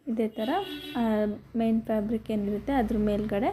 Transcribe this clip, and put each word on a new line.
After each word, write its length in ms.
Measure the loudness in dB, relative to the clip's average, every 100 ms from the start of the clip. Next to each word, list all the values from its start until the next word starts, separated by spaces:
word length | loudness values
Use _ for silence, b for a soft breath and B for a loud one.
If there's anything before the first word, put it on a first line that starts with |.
| -4
ಇದೇ 200 | 0 0
ಥರ, 220 | 0 -2 0 -2 -8 -6 0
ಆ, 80 | 2 2 0 -2 -6 -2
ಮೇನ್ 260 | 2 2
ಫ್ಯಾಬ್ರಿಕ್ 480 | 2 0 0 -2 -2
ಏನಿರುತ್ತೆ 420 | -2 0 -2 0
ಅದ್ರ 240 | 2 2 2
ಮೇಲ್ಗಡೆ 520 | 2 2 0 0 0